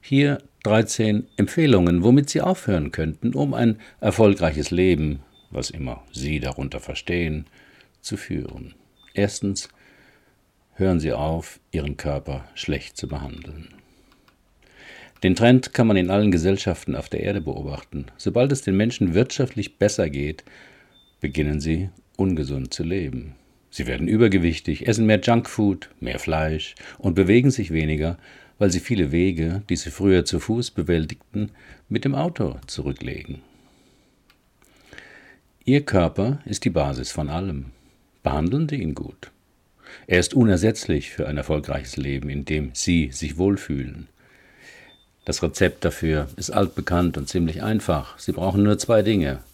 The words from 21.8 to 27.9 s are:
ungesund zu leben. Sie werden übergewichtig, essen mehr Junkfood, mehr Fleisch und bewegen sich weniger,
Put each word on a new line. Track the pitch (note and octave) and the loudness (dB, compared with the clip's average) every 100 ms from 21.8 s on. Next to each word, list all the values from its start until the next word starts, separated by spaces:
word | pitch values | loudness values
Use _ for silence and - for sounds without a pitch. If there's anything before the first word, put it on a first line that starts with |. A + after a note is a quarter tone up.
| F#2+ - _ - | -2 -10 _ -2
ungesund | F#2+ E2+ C#2 C#2 C2 | 0 0 -2 -6 -6
zu | - | -6
leben. | E2+ F#3+ D#3 B2+ A2+ C2 _ _ _ | -4 -4 -4 -8 -12 -16 _ _ _
Sie | - - | -10 -6
werden | B1 E2+ | -4 0
übergewichtig, | G#2+ A#2 F#2+ E2+ D#2+ - D#2 - | 4 6 6 2 0 -4 -4 0
essen | A2 A2 | 2 4
mehr | G#2+ | 4
Junkfood, | - A#2 A#2 - G#2 F#2 - _ | 4 2 2 0 0 0 -6 _
mehr | A#1+ - | -8 -6
Fleisch | - D#2 D#2 D#2 - - - - | -2 -2 0 -2 -6 -16 -20 -4
und | G2 | -2
bewegen | F2 F#2 A2+ C3 | 2 6 6 6
sich | B2+ F2+ | 2 -2
weniger, | D#2+ D#2 | -2 0